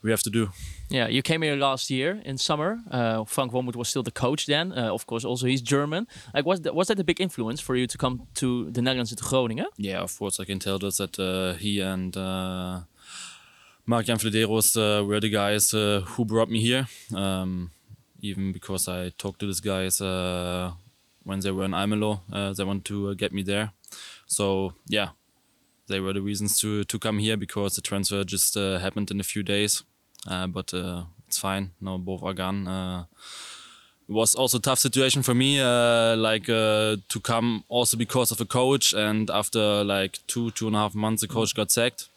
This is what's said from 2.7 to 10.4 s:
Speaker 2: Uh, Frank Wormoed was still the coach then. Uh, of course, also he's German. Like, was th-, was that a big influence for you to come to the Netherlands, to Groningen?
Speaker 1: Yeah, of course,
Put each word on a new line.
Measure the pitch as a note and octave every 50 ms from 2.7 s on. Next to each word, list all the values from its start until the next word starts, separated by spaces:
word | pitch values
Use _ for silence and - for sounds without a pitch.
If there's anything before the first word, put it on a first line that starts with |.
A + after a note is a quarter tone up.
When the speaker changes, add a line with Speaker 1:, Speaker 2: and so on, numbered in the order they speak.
| A3 A#3 A3+ G#3+
Speaker 2:
Uh, | - B2+ A#2+ A2+ A2+ A2 A2
Frank | - - - C3+ B2
Wormoed | A#2 B2+ B2+ B2 A#2
was | A#2+ A#2+ -
still | - C#3
the | A#2 A#2+
coach | - - - B2 D3 D#3 -
then. | - C#3+ D3+ E3+ F#3
Uh, | F3+ B2+ A#2 A2 F#2+
of | A2+ -
course, | - A#2 A#2
also | B2 - B2 B2 B2+
he's | B2+ C3 C3
German. | A#2+ A2+ C#3 C#3 C#3+ D3 D#3 F3+ A#3 - - - - -
Like, | - D3 C#3+
was | E3 F#3+ F3+
th-, | D#3+ C#3+ -
was | D#3 F#3+ -
that | A3 G3
a | F3
big | D#3+ E3+ -
influence | F#3 F3+ - - A2+ A2 A#2+ -
for | - - C3
you | B2 B2+
to | A#2+ - -
come | - B2+ B2+ B2 - - -
to | - C3+ B2+ B2 B2 G#2+ D2+
the | A#2+ A#2+
Netherlands, | A#2+ C3 C3 B2+ A#2+ A2 A#2
to | -
Groningen? | - - C3+ C3 B2+ A2+ A2 B2+ G#3+ G#4 -
Speaker 1:
Yeah, | - G#2 G2 F#2+ F#2
of | F2+ F2+ - -
course, | - G2 - -